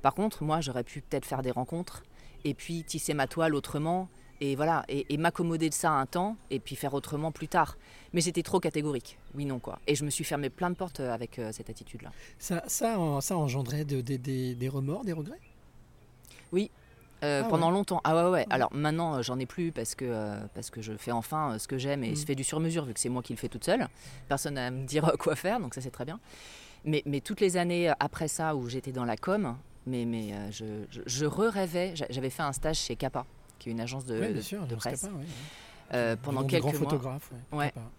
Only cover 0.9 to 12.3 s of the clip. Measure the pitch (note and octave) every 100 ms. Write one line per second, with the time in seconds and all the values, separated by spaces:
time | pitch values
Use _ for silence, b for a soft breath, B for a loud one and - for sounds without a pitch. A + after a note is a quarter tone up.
0.9 | D3 - C#3+ - C3+ B2+ B2 B2 E3 F3+
1.9 | - - B B B D3 - - E3+ D#3
2.9 | D#3+ - D3 C3+ - D#3+ D3 - D3 D#3+
3.9 | F3+ F#3 B B - C#3 C3+ D#3 D#3 -
4.9 | C#3 - D3 E3 - E3+ E3 D#3+ - E3
5.9 | D3 C3 F3 G3 A3+ - C3 - C3+ C#3
6.9 | C#3 - D3 D#3+ - D#3 F3+ D#3+ - B
7.9 | B B E3+ E3 E3+ D#3+ F#3+ E3+ D3+ D3+
8.9 | C3+ - - - C#3 C#3+ B2+ - F2 -
9.9 | D3 D3 - D#3+ C#3+ C#3 - F3+ F3 F3+
10.9 | - C3 A#2 A#2 - A2 A2 A2+ A2 -
11.9 | A2+ - B B